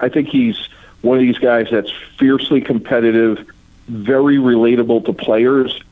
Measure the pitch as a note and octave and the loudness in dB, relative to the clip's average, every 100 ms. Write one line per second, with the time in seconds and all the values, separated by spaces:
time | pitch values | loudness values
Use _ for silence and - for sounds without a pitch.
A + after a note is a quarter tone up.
0 | C3 D3+ C#3+ C3+ A#2 - - - - - | -4 -4 -2 0 0 -4 -12 -20 -20 -6
1 | A#2+ B2+ B2+ A2+ B2 A#2+ - A2 G2+ - | 0 2 2 0 0 0 0 -4 -4 -12
2 | - - C3+ C3+ C3+ C#3 - A#2 - A#2+ | -12 -2 0 0 0 0 0 -4 -2 0
3 | A#2 A2+ A2+ G#2 - - - - - A2+ | 2 2 2 -2 -8 -20 -20 -20 -14 -8
4 | G#2 C3+ C#3+ C#3 B2+ A2+ A#2 A#2+ A2+ A2+ | -2 0 2 2 2 2 2 2 0 0
5 | A#2 F#2 - A2 B2 C3+ B2+ - - | -2 -6 -2 2 2 2 -2 -6 -16